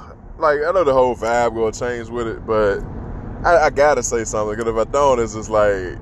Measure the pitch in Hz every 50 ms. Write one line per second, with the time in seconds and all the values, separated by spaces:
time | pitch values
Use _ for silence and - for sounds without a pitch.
0 | - - - - - - - - 165 151 147 147 147 170 185 190 170 139 131 131
1 | 127 127 117 - 107 113 117 120 120 117 110 113 113 110 104 - 131 120 120 120
2 | 113 104 117 120 117 113 107 - 90 107 110 107 107 98 98 82 - - - -
3 | - - - - - - - - - 160 175 160 156 147 120 131 143 151 143 123
4 | 117 - 123 117 110 - 117 107 107 107 107 110 117 113 113 110 107 107 - 143
5 | 147 139 131 120 113 110 107 110 107 107 110 107 104 104 101 95 92 87 67 -